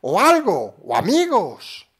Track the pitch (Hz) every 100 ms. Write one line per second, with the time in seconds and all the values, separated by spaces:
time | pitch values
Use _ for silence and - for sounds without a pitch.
0 | 127 170 285 330 277 151 107 - - 120
1 | 160 311 349 269 156 - - - -